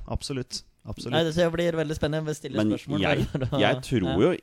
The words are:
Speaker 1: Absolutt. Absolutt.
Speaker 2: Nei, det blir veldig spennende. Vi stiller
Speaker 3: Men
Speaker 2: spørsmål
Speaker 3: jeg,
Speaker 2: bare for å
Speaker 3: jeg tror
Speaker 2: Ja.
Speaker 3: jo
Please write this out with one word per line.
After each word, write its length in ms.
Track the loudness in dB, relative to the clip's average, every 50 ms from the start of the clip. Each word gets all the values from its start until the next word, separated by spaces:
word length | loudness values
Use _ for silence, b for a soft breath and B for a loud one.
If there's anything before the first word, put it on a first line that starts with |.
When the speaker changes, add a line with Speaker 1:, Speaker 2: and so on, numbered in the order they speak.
| -6 -8
Speaker 1:
Absolutt. 560 | -8 -8 -6 -6 -6 -6 -6 -8 -10 -14 -14 _ _ _
Absolutt. 340 | _ -12 -12 -10 -6 0 0
Speaker 2:
Nei, 80 | 2 2
det 220 | 2 2 2 2 2 2
blir 220 | 2 0 0 2 0
veldig 180 | -2 -2 -2
spennende. 300 | -2 -2 -2 0 -2 -2
Vi 80 | -4 -6
stiller 240 | -6 -8 -4 0 2
Speaker 3:
Men 140 | 2 2 2
Speaker 2:
spørsmål 280 | 0 -2 -4 -2 0 2
Speaker 3:
jeg, 140 | 2 2 2
Speaker 2:
bare 260 | 0 -2 -2 -4 -2
for 100 | 0 2
å 40 | 2
Speaker 3:
jeg 200 | 4 2 2 0 -2
tror 200 | 0 0 2 2 2
Speaker 2:
Ja. 60 | 2 4
Speaker 3:
jo 140 | 4 4 4 2